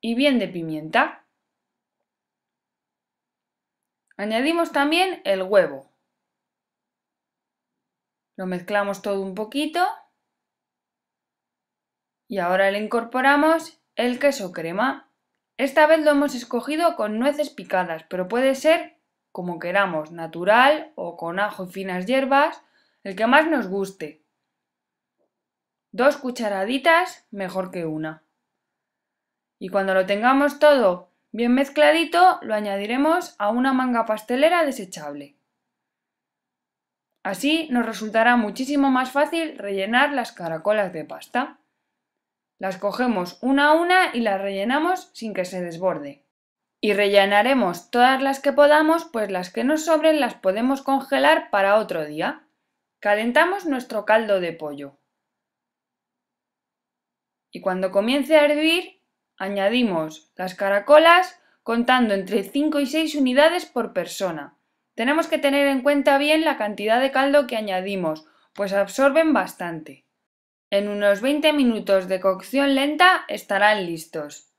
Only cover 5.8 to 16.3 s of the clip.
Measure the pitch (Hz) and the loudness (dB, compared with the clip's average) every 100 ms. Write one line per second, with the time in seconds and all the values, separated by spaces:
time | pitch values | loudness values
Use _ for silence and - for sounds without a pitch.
5.8 | - _ _ _ _ _ _ _ _ _ | -18 _ _ _ _ _ _ _ _ _
6.8 | _ _ _ _ _ _ _ _ _ _ | _ _ _ _ _ _ _ _ _ _
7.8 | _ _ _ _ _ - 185 180 175 208 | _ _ _ _ _ -12 -8 -8 -4 -2
8.8 | 202 190 208 196 196 190 214 269 302 311 | -2 -6 -4 -4 -6 -8 -8 -4 -4 -2
9.8 | 370 440 _ _ _ _ _ _ _ _ | -2 -4 _ _ _ _ _ _ _ _
10.8 | _ _ _ _ _ _ _ _ _ _ | _ _ _ _ _ _ _ _ _ _
11.8 | _ _ _ _ _ 196 175 185 196 202 | _ _ _ _ _ -4 -2 2 0 0
12.8 | 214 240 233 254 269 285 302 330 320 _ | -4 -4 -4 0 2 4 4 0 -2 _
13.8 | _ - 240 247 285 - 190 180 165 180 | _ -4 -4 0 0 0 -8 -8 -8 -2
14.8 | 247 - _ _ _ _ _ _ 262 320 | -4 -4 _ _ _ _ _ _ -2 4
15.8 | 302 320 302 285 285 | 6 6 4 2 0